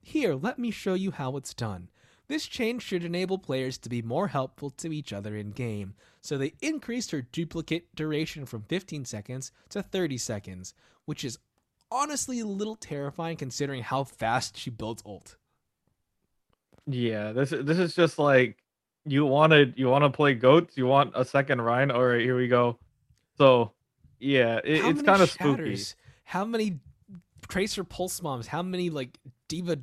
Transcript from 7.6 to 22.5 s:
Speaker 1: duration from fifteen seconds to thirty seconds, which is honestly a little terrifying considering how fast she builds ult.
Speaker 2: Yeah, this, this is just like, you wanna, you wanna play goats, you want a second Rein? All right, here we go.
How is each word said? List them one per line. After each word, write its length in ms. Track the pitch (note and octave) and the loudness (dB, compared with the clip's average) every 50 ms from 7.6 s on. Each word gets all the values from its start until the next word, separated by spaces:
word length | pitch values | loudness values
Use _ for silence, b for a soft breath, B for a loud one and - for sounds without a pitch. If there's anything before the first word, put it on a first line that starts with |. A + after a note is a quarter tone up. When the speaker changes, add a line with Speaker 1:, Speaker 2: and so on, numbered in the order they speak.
| D#3 - D#3+ E3+ E3+ _ _ | -6 -4 -6 -6 -6 _ _
Speaker 1:
duration 520 | - D3+ D#3 D3+ D3 D#3+ - - D3+ C3+ | -8 -6 -4 -2 -4 -4 -6 -8 -12 -12
from 160 | - - A2 | -12 -12 -12
fifteen 420 | G#2+ - E3 F#3 F#3 - E3 D3 C3 | -8 -6 -6 -6 -6 -8 -12 -12 -12
seconds 480 | - - G#2 G#2 - B2+ C3 C3 - - _ _ _ | -10 -12 -12 -10 -10 -12 -12 -12 -14 -16 _ _ _
to 140 | - G3+ | -10 -10
thirty 360 | F#3+ - - F#3+ F3+ D3+ C3+ A#2 | -8 -6 -4 -2 -2 -2 -2 -6
seconds, 560 | - - A2+ G2+ - G2 F#2 F#2 F#2 - - _ _ _ _ _ _ | -6 -6 -6 -8 -8 -10 -14 -14 -16 -18 -20 _ _ _ _ _ _
which 200 | - D3 - - | -12 -10 -8 -8
is 140 | B2+ A#2 - _ _ _ _ _ _ _ _ _ _ | -10 -10 -12 _ _ _ _ _ _ _ _ _ _
honestly 500 | A3+ B3+ C#4+ D4+ D4 C4 - - B3+ A#3 | -4 -4 -4 -4 -4 -6 -6 -6 -6 -6
a 60 | A3+ | -6
little 280 | G#3 G3 G3 G#3 G#3+ A3 | -6 -6 -6 -6 -6 -8
terrifying 600 | - - - D3+ C#3+ C#3+ C#3+ - - E3 E3 E3 | -10 -12 -10 -8 -6 -6 -8 -8 -8 -8 -8 -6
considering 460 | D#3+ D3 C3 - - D3 C#3 C#3 B2+ | -8 -10 -10 -6 -6 -6 -4 -4 -8
how 200 | A2 - C3+ C3+ | -6 -4 -4 -4
fast 540 | C#3 - - - A2+ A2+ A#2 B2+ - - - | -4 -6 -8 -6 -2 0 0 0 -2 -4 -10
she 140 | - - C3 | -12 -12 -12
builds 320 | A#2 - A2+ A2 A#2 - - | -10 -8 -8 -8 -8 -10 -12
ult. 300 | G#2 G2+ F2+ - - - _ _ _ _ _ _ _ _ _ _ _ _ _ _ _ _ _ _ _ _ _ _ _ _ _ _ _ _ _ _ D3 | -16 -16 -16 -18 -20 -20 _ _ _ _ _ _ _ _ _ _ _ _ _ _ _ _ _ _ _ _ _ _ _ _ _ _ _ _ _ _ -8
Speaker 2:
Yeah, 440 | C3 B2 A#2+ A2+ A2 G#2 G#2 G#2+ | -4 -2 -2 -2 -2 -4 -6 -4
this, 180 | A2 B2+ C#3 - | -2 -2 -2 -2
this 280 | E3 - C#3+ C#3+ D#3+ F#3 | -2 -4 -2 0 0 0
is 160 | F3+ E3 - | 0 0 2
just 240 | F3+ E3+ D#3+ - - | 2 2 2 4 2
like, 400 | D3 C#3+ C3+ B2+ B2+ A2+ - - _ _ _ _ _ _ _ _ _ | 4 6 6 6 6 4 0 -10 _ _ _ _ _ _ _ _ _
you 200 | D3+ C3+ C#3 D3+ | 0 2 2 4
wanna, 480 | C#3 C3+ D3 D#3 D#3+ D#3+ D3 C#3+ B2 - | 4 6 6 8 8 10 8 8 6 4
you 120 | B2 C3 B2 | 0 2 4
wanna 220 | C3 C#3+ D3 C#3 | 6 6 6 4
play 240 | C3 - D3+ C#3+ C3 | 4 4 4 4 4
goats, 420 | A2 B2 B2+ C#3+ E3+ E3+ - _ | 6 8 8 8 8 6 2 _
you 100 | C#3 B2+ | -2 2
want 260 | B2 C3+ C#3 C#3+ - - | 4 6 4 4 4 0
a 100 | A2 B2+ | -2 -2
second 360 | - - C#3 C3+ C#3+ C#3 A#2+ | 2 2 0 2 2 0 0
Rein? 280 | A#2 A#2 A#2 B2 C#3 C#3+ | 2 2 2 2 2 2
All 120 | B2 A#2+ B2+ | 2 2 4
right, 160 | B2 A#2+ A#2 | 4 4 2
here 160 | A2+ B2+ B2+ | 2 2 2
we 120 | B2 B2+ | 0 2
go. 300 | A#2+ | 4